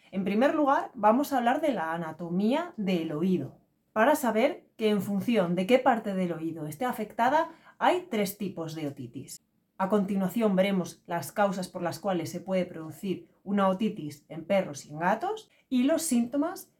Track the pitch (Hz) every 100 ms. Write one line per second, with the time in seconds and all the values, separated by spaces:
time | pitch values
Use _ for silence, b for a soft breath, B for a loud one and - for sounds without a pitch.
0 | b 190 185 202 277 320 277 302 349 -
1 | 208 240 285 262 233 294 311 214 160 170
2 | 160 160 170 175 214 285 349 - 190 180
3 | 160 151 185 175 131 - _ _ _ 214
4 | 240 294 240 214 277 349 _ - 214 208
5 | - 202 185 220 170 175 185 254 262 220
6 | 208 185 175 165 160 160 151 147 247 226
7 | 214 - 240 311 330 B B B 254 359
8 | - 220 190 - 190 - 156 156 147 139
9 | 120 127 - - _ _ _ - 190 208
10 | 196 196 185 233 214 185 196 190 160 -
11 | - 170 170 - 202 185 180 180 170 -
12 | 202 175 160 170 - 185 180 165 156 -
13 | 202 175 b b 185 202 190 185 214 -
14 | 151 143 - 156 160 196 151 139 - 151
15 | 175 220 370 440 - _ - 254 262 320
16 | - 240 233 285 320 381 - _